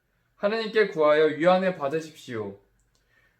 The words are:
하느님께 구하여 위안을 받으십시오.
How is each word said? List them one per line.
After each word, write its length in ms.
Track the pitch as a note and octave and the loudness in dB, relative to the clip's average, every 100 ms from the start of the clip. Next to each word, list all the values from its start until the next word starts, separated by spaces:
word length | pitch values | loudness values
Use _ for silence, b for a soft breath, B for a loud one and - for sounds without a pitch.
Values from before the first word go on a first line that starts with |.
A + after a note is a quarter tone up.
| _ _ _ _ | _ _ _ _
하느님께 520 | G3+ A3+ A3 A3 G3+ | -4 -4 -2 0 0
구하여 360 | D#3 D3+ D3+ D#3 | 2 2 4 2
위안을 500 | C#3+ E3+ F#3 F#3+ F3+ | 2 2 2 0 -4
받으십시오. 800 | C#3 D#3 D#3+ - - A#2 G2+ F#2+ _ _ _ _ _ _ _ | -4 -6 -8 -16 -12 -10 -10 -12 _ _ _ _ _ _ _